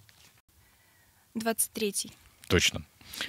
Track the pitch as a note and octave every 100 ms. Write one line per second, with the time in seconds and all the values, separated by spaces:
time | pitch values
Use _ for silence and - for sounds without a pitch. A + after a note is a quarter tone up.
0 | - - - - _ _ - _ _ _
1 | _ _ _ A3+ A3 A3+ - A#3 G#3+ -
2 | - - - - - F2+ - - D2+ -
3 | - -